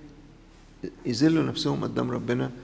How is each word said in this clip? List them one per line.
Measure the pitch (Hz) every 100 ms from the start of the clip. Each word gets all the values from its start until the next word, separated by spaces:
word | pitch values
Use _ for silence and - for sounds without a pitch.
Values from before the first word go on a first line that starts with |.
| - - - - - - - - - - -
يذلوا | 113 156 160
نفسهم | 135 120 143 143
قدام | - - 123
ربنا، | 120 117 123 131 -